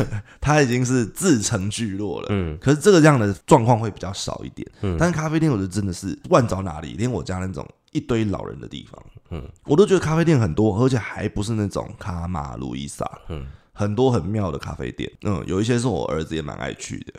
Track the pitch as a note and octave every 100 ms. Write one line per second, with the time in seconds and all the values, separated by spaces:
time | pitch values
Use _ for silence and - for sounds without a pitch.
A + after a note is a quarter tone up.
0 | - G#2 - - - D3+ C#3 A#2+ B2 C3
1 | G#2+ - F#3+ C3 G2 A2 G2 - A2+ F#2+
2 | G#2 B1 - G2+ E2+ D2+ - D3 F3 F#3
3 | D#3 C#3 G#2 F#2+ - D3+ A2+ A#2 A2+ F#2
4 | F2+ G2 - - - - - - G2+ E2+
5 | F3 D#3+ D#3 D#3 D#3+ A#2 F#2+ F#2+ G2+ F2
6 | G2 - - E3+ A#2 F2+ F#2+ D2+ D#2+ B1
7 | A#2+ A2 C2+ F#2 F#2 D#2+ - _ _ D3+
8 | D3 A#2 A2 E2+ G1+ A#1+ A1+ C#2 - -
9 | - - - E2 - - - D3 G#3 F#3
10 | D#3 D#3+ E3 D3+ A2 D2+ G#2+ F#2+ C3 B2
11 | - - G2+ - G#2 A2 G2+ D#2 A#1 G#2
12 | - F2 E2+ F2+ C#2+ A#1 B1+ B1+ C#2+ -
13 | - - - D#2+ C2+ - _ - G2+ G#2
14 | C3 A#2+ D#2+ A2 F#2+ C#2 - D#2+ B1 -
15 | - - - F#2+ G1+ F#2 A2 A#2+ B2 F2+
16 | A#1 D2+ D#2+ D#2+ D2 G1+ C2 G#1+ - -
17 | -